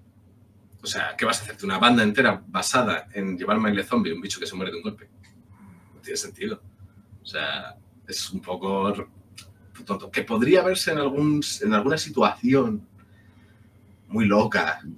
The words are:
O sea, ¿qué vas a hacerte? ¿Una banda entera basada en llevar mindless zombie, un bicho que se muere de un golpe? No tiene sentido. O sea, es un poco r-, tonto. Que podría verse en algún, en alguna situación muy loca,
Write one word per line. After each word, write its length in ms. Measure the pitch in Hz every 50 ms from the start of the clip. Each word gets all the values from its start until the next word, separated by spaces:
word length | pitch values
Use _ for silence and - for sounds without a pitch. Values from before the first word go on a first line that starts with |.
| - _ _ _ - - _ _ _ _ _ _ _ _ - -
O 40 | -
sea, 280 | - - - - - -
¿qué 80 | - 120
vas 160 | 107 101 -
a 40 | -
hacerte? 200 | - - - 101
¿Una 140 | 98 95 92
banda 240 | 117 123 123 117
entera 400 | 110 104 104 135 123 110 95 - -
basada 640 | - 87 95 - - - 127 117 98 85 82 - -
en 240 | - 104 95 95 90
llevar 220 | 87 95 101 107 110
mindless 280 | 107 104 101 98 95
zombie, 260 | - 120 117 98 85
un 80 | - 87
bicho 180 | 101 98 - -
que 80 | -
se 80 | - 95
muere 160 | 92 95 90
de 60 | 85
un 60 | 85
golpe? 260 | 85 107 104 - - - _ - - - - - - - - - - - - - - - -
No 60 | -
tiene 160 | - - -
sentido. 460 | - - - - - - - 208 - - - - - - - _ - - _ - -
O 60 | -
sea, 500 | - - 73 76 73 71 - - - - - - _ - - -
es 240 | - - - - -
un 100 | 95 92
poco 480 | - - 92 87 95 98 98 95 95 104
r-, 160 | 101 - - - - - - - - - - - - - - - - - -
tonto. 260 | - 196 - - -
Que 120 | - -
podría 400 | - - 113 110 120 151 185 180
verse 300 | 175 185 185 - - 170
en 60 | 156 151
algún, 440 | 143 135 135 147 151 151 147 147 143 - - -
en 120 | 104 107 110
alguna 240 | 107 107 135 156 156
situación 880 | - 151 - 123 110 - - - - 123 135 135 123 113 107 104 - - - - - - - - - - - - - - - - - - - - - - - - _
muy 180 | - 98 113 110
loca, 560 | 101 101 104 107 - - - 82 78 76 - - - -